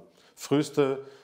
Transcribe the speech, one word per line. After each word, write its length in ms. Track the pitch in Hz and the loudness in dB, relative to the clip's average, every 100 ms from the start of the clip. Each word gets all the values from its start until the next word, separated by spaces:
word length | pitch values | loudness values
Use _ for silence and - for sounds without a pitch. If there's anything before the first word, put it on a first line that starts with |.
| - _ _ - | -14 _ _ -12
Früheste 640 | - 143 151 - 135 135 135 - | -2 0 0 2 2 0 -8 -20